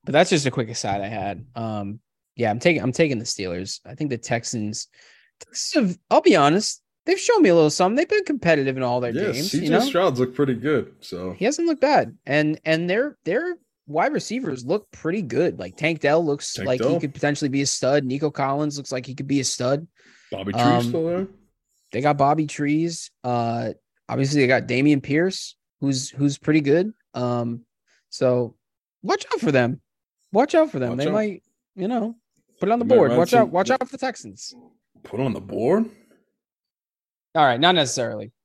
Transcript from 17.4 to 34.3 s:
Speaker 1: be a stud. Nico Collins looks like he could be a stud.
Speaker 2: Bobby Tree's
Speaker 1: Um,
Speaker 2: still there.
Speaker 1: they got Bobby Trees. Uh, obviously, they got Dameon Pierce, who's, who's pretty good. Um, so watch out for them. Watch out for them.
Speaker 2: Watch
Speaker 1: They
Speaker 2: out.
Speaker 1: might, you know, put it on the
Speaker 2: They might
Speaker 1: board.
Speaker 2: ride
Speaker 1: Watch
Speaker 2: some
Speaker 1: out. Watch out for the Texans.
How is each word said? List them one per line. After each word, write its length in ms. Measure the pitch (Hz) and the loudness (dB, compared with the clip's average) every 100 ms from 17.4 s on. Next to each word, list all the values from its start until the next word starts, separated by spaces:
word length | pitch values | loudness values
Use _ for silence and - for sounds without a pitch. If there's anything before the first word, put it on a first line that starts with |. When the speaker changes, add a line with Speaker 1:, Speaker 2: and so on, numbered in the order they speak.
| 147 | -2
Speaker 1:
be 140 | 139 | -2
a 40 | 139 | -2
stud. 380 | - 127 147 | -2 0 0
Nico 260 | 131 139 151 | 0 -4 -4
Collins 460 | 147 139 139 151 143 | -2 -2 -2 -4 -6
looks 160 | 131 | -8
like 140 | 131 127 | -8 -8
he 80 | |
could 140 | 131 139 | -12 -2
be 100 | 143 | -2
a 40 | |
stud. 420 | 123 - 123 147 165 _ _ _ _ | -2 -2 -2 -2 -4 _ _ _ _
Speaker 2:
Bobby 220 | 98 98 | -8 -4
Tree's 120 | 107 | 2
Speaker 1:
Um, 180 | 123 120 | 4 4
Speaker 2:
still 240 | 120 160 165 | 2 -2 -2
there. 200 | 180 190 _ _ _ _ _ _ | -4 -6 _ _ _ _ _ _
Speaker 1:
they 80 | 110 | 0
got 180 | 143 143 | 0 4
Bobby 280 | 139 156 151 | 2 2 -2
Trees. 640 | - 143 151 170 165 - _ | -2 0 0 -2 -6 -14 _
Uh, 460 | 127 120 117 117 113 - _ _ - | -4 -2 -2 -4 -6 -8 _ _ -8
obviously, 320 | 123 135 147 | -2 0 2
they 60 | 127 | 4
got 180 | 127 117 | 2 2
Dameon 360 | 123 147 143 | 2 4 2
Pierce, 520 | 120 147 185 - - _ _ _ | 0 0 0 -4 -14 _ _ _
who's, 300 | 135 131 135 | -4 -2 -6
who's 260 | 135 143 139 | -2 -2 0
pretty 240 | - 156 | 2 2
good. 320 | 139 160 208 - _ | 4 2 2 -6 _
Um, 460 | - 123 120 120 117 _ _ _ _ _ | -6 -2 -2 -4 -8 _ _ _ _ _
so 460 | - 131 123 117 _ _ _ _ _ | -2 2 2 -2 _ _ _ _ _
watch 220 | - 403 - | -4 -4 -2
out 80 | 415 | -2
for 120 | 233 | 2
them. 280 | 135 120 131 _ _ _ _ _ | 2 2 -2 _ _ _ _ _
Watch 240 | 202 285 330 | 0 4 4
out 160 | 311 | 2
for 80 | 135 | 0
them. 100 | 123 | -4
Speaker 2:
Watch 80 | 123 | -2
Speaker 1:
They 80 | 151 | -2
Speaker 2:
out. 60 | |
Speaker 1:
might, 300 | 208 214 185 _ _ _ 190 | 0 -2 -6 _ _ _ -8
you 100 | 190 | -4
know, 300 | 240 214 233 _ _ _ _ | -2 -4 -8 _ _ _ _
put 100 | 190 | 0
it 40 | |
on 80 | 240 | 0
the 40 | |
Speaker 2:
They 40 | 233 | 4
might 80 | 240 | 6
Speaker 1:
board. 140 | 143 | 6
Speaker 2:
ride 80 | 120 | 4
Speaker 1:
Watch 120 | - | 4
Speaker 2:
some 100 | 240 | 4
Speaker 1:
out. 80 | 214 | 4
Watch 200 | 170 220 | 2 2
out 80 | 262 254 | 0 -2
for 60 | |
the 60 | 277 | -6
Texans. 540 | 262 - 104 | -8 -8 -16